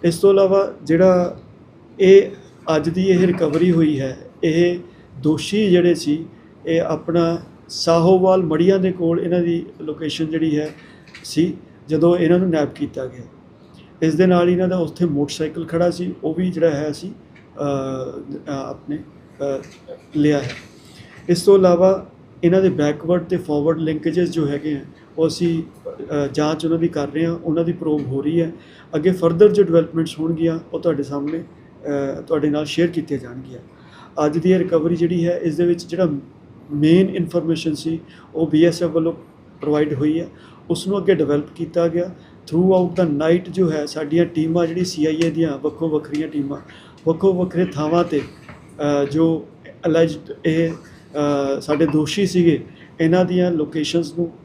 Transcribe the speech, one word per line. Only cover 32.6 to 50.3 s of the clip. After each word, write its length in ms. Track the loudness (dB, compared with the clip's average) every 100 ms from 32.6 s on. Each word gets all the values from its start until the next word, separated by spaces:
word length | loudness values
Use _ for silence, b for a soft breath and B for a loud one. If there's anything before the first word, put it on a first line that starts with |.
| -4
ਸ਼ੇਅਰ 220 | -2 -2
ਕੀਤੀਆਂ 320 | -2 -6 -8
ਜਾਣਗੀਆਂ। 400 | -8 -16 -16 -18 -20 B B B B -2 0
ਅੱਜ 120 | 0
ਦੀ 140 | 2
ਇਹ 80 | 2
ਰਿਕਵਰੀ 360 | 2 0 0 0
ਜਿਹੜੀ 320 | 0 0 0
ਹੈ, 120 | 0
ਇਸ 120 | -4 0
ਦੇ 100 | 0
ਵਿੱਚ 200 | 0 -4
ਜਿਹੜਾ 240 | -2 -2 -2 -10 -20 -20 -20 -10
ਮੇਨ 380 | 0 4 6 4
ਇਨਫੋਰਮੇਸ਼ਨ 640 | 0 -2 -2 -2 -2 -2
ਸੀ, 260 | -4 -6 -6 B B B -4
ਉਹ 120 | 0
ਬੀ 160 | 4
ਐਸ 200 | 4 2
ਐਫ 60 | -2
ਵੱਲੋਂ 240 | 0 -2 -4 -14 -20 -20 -10
ਪ੍ਰੋਵਾਈਡ 320 | -2 0 0
ਹੋਈ 260 | 0 -2 -2
ਹੈ, 80 | -6 B B B -6
ਉਸ 180 | -6 -2
ਨੂੰ 100 | -4
ਅੱਗੇ 180 | 2 2
ਡਿਵੈਲਪ 300 | 2 0 -4 -10
ਕੀਤਾ 320 | -6 -2 0
ਗਿਆ। 280 | -2 -6 -10 B B -6
Throughout 520 | 0 2 2 2 0
the 120 | 0 0
night 360 | 2 2 0
ਜੋ 200 | -2 0
ਹੈ, 140 | 0 -6
ਸਾਡੀਆਂ 400 | -6 -2 0 0
ਟੀਮਾਂ, 420 | 0 0 0 0
ਜਿਹੜੀ 180 | -2 -4
ਸੀ 200 | -2 -2
ਆਈ 160 | 0 -2
ਏ 40 |
ਦੀਆਂ 280 | 0 -2 -2
ਵੱਖੋ 320 | -6 -4 -4
ਵੱਖਰੀਆਂ 380 | -2 -4 -6 -6
ਟੀਮਾਂ, 340 | -6 -6 -8 -12 B B B -4
ਵੱਖੋ 260 | 0 2
ਵੱਖਰੇ 320 | 0 -2 -2 -4
ਥਾਵਾਂ 380 | -2 0 0
'ਤੇ, 180 | 0 -2
ਅ, 840 | -4 -14 -20 -20 -20 -6 -2 0 0
ਜੋ 420 | 0 0 0 -6 -20 -20 -8 -2
ਅਲੈਜਡ 480 | 2 0 -2 -14